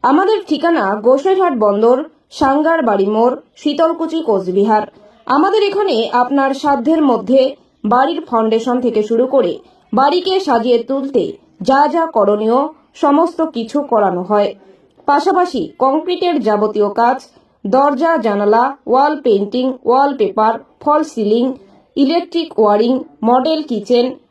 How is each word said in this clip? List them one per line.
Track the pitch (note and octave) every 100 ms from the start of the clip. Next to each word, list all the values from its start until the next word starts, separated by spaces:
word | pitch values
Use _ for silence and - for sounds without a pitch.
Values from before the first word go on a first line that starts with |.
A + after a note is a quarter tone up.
আমাদের | B3 D4 G4 G#4+ G4+
ঠিকানা | C#4+ E4+ E4 G3 G#3+
গোসাইরহাট | A3 C4+ F#4 F#4+ F4+
বন্দর, | B3+ G#3 G3+ A3+ B3+ D#4 _ _
সাঙ্গার | - C#4 C#4 D#4 E4
বাড়ি | B3 G3 G3
মোড়, | G#3+ A#3+ C4 _ _
শীতলকুচি, | D4+ C#4+ D#4+ E4+ E4 D#4+
কোচবিহার। | D#4+ G3+ F#3 F#3 G#3 G#3+ G#3+ - - _ -
আমাদের | C#4 F#4 G#4+
এখানে | G#4 G4 G4 A#3 A3+
আপনার | A#3+ B3 C#4 C4+
সাধ্যের | C4+ D4 C#4 A#3 D#4+
মধ্যে | D4 A3+ F#3+ C4 C4 - _ _ G#3
বাড়ির | B3 C#4+ E4+
ফাউন্ডেশন | - A#3 A3 A3 A#3 B3
থেকে | B3 G#3+
শুরু | G#3+ A#3 B3+
করে | C4+ F#3 - - _ _
বাড়িকে | G#3+ C#4 F4+ F4+ F#4+
সাজিয়ে | F#4 A#3 A3+ A#3
তুলতে | A#3 C4+ C4+ C4 D3+ - _ _
যা | F#3 C4+ D4
যা | E4 E4
করণীয়, | A#3 G3+ G#3 A3 B3 D#4 D#4 _
সমস্ত | - E4 D4 E4 -
কিছু | D#4+ A#3+ A3+ D4
করানো | C4+ A3+ G3 F3
হয়। | F3+ G#3 G3+ - - _ _ _ -
পাশাপাশি | C#4+ F4+ F#4+ F4+ C4 E3 -
কংক্রিটের | C4 D4 E4+ F4+ F4+ D4
যাবতীয় | G#3+ G#3 G#3+ G#3 G#3
কাজ, | G#3 A#3 C4 - _ _ _ G3+
দরজা, | B3 C#4+ C4+ E4 D#4+
জানালা, | A3 G3+ G3+ A3+ B3+ C#4 -
ওয়াল | B3 D4 D4+
পেইন্টিং, | C4+ G3 G3+ B3 B3+ B3+ -
ওয়ালপেপার, | B3+ C#4+ C#4 G3+ G3 G#3+ A3+ - _
ফলস | D4 D4+ D4+
সিলিং, | - G#3 A3+ B3+ C4 - _ _ -
ইলেকট্রিক | C4+ E4+ E4+ E4+ D#4+ -
ওয়্যারিং, | G#3+ G#3 A#3 B3+ - _
মডেল | A3+ B3 C4 D#4+
কিচেন | - G#3+ G3+ A#3+ B3 C4 _